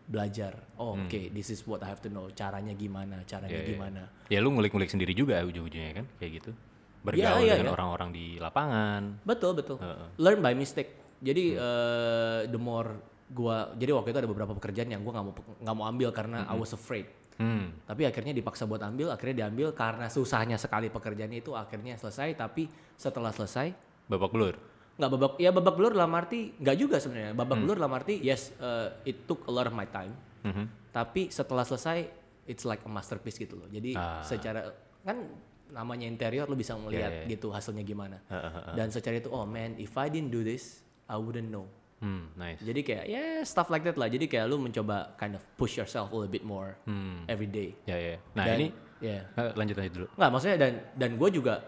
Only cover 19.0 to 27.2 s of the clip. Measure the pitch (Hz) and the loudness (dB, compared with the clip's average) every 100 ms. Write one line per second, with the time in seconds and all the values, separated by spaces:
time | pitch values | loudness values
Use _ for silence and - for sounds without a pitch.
19 | 160 113 120 127 107 113 156 151 113 113 | -2 -2 -2 0 -2 0 -2 0 -2 0
20 | 117 139 127 120 113 113 - 107 113 110 | -2 0 2 2 2 0 2 0 0 -4
21 | 110 104 107 117 131 123 104 110 113 117 | -6 -6 -6 -6 -6 -8 -6 -8 -8 -8
22 | 113 98 147 156 113 - 160 - - - | -8 -4 -4 -2 -4 -2 -4 -6 -20 -6
23 | 139 127 113 107 104 127 151 185 - - | -4 -2 -4 -2 -4 -2 -2 -4 -16 -20
24 | - 98 95 113 101 - - - - - | -2 2 4 6 4 4 -10 -20 -20 0
25 | 139 131 135 - 175 185 180 170 220 208 | 2 6 4 6 6 8 6 6 6 6
26 | 170 170 170 233 220 - 135 143 277 165 | 4 4 0 -4 -4 2 4 6 6 4
27 | 139 120 | 2 -4